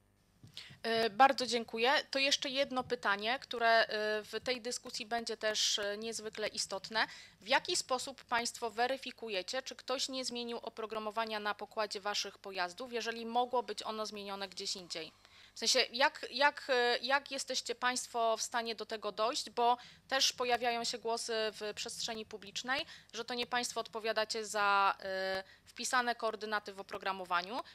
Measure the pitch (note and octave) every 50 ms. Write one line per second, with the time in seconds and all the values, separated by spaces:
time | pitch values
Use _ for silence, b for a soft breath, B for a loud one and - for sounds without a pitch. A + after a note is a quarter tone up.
0 | - _ _ _ _ _ _ _ - - B B B B B B - A#3 A3+ A3+
1 | A3+ A3+ G3+ G#3 C4 C#4 C4+ - B3+ A#3 A#3 A#3 A3+ - - A3+ A#3 B3 D4 D4+
2 | - - - C#4 C4+ C#4 C#4 - - C#4+ B3+ C4+ C#4 A#3+ B3+ B3+ B3 - B3 B3
3 | - A3 G3 G3+ G#3 A3 B3+ C4+ - - - A#3 A#3 A3+ A3+ A3+ A3 - - G#3+
4 | G#3+ G#3+ G#3+ G#3+ G#3 - - A3 - C4 B3+ B3+ G#3+ B3 A#3+ - - B3+ - -
5 | B3 G#3+ A#3 A#3 A#3 A#3 A3 - - G#3+ G#3+ - - - - A3+ G#3 G3+ G#3 G#3
6 | A3 A3+ A3 G#3+ G#3+ A3 - - G#3+ G3 - A3 - - G3+ F#3+ - - A3 A3
7 | B3+ B B B B B B B F#3 G3 C4 D4+ D#4 - F4 - - - C4 B3
8 | - C#4 B3+ - - - B3+ A#3 A#3 A#3+ - - A#3+ A3+ G3+ G#3+ A#3+ B3 C4+ C4
9 | - B3+ A#3+ - A#3 A3+ G#3 F#3 F3+ - - C4 C4 - B3+ - - - B3+ C4+
10 | - - C4 C4 B3+ B3 A#3+ A#3+ A#3+ A#3 A#3 A#3 - A#3 - - A3 G#3+ A3 A3
11 | G#3+ G#3+ G#3 A3+ A3+ - A3 G#3 G#3 G#3 G3+ - G#3 - - A3+ G#3+ G#3 - G#3
12 | F#3+ G#3 G#3 - - G3+ - - - G3+ G3 F#3+ F3+ F3+ F3 F3+ B3+ B3+ A#3+ A3+
13 | G#3+ A3+ A#3 A#3 A#3 A3+ A3+ B3 B3 A#3+ B3+ A#3+ A#3+ - G#3+ - - - G#3+ A3
14 | G#3+ G#3 G#3+ G3+ G3 G3+ G3 G3 G3 F#3+ F#3 - G3 G3 - G3+ F3+ E3 - E3+
15 | D#3+ E3 - b b b b b b b b - A3+ A3 - B3+ A3+ - A3+ A#3+
16 | C4+ D4+ D4+ - - - - B3 C#4+ D4 C#4+ - - - C4 B3 A#3+ A#3+ A#3+ -
17 | - A#3+ C4+ C#4+ C#4 - C4+ C4+ - - C4 B3+ - - A3+ - B3+ B3 B3 B3
18 | - - - A#3+ A3+ A3+ A3 A3 - - - A#3+ A3+ A3+ A3+ - G#3+ - A3+ A3
19 | G3+ G#3 F#3 G#3+ G#3+ A#3 D4+ - - A#3 G#3 - A#3+ A#3+ B3 A#3+ b b b b
20 | b - C4 C4+ C4+ - - - B3 B3 A#3+ A3+ A#3+ A#3+ A#3 A#3 A#3 - - A#3
21 | - A#3 A3+ A3+ - - A#3 A3 A3 A3 G#3 - G#3+ G#3 G#3 - - A#3+ - -
22 | - - A3+ A3 G#3+ - - G3+ G3 G3+ G3 - - B3 C4 D4 D#4+ b b b
23 | b b - G#3+ A#3 - B3+ A#3+ A#3+ - B3+ A#3+ B3 - - A#3 A3 - - A3+
24 | G#3 A3+ G#3+ A3 G#3+ - - A3+ A3 G3+ G3+ G#3+ G#3 G3+ G3+ G3 G3 G3 - -
25 | - G3 F#3+ F#3+ F#3+ F#3+ F#3+ F#3+ F#3+ b b b b - - - A#3+ - C4 B3+
26 | A#3+ A#3+ A#3 A#3 A#3 A3 G#3+ G3+ G#3+ G#3+ A3 G#3 - - G3 F#3+ G3 - G#3+ G3
27 | G3 G3 F#3+ F#3+ F#3 F3 F3+ F3 F3 F#3 A#3 C4+ - b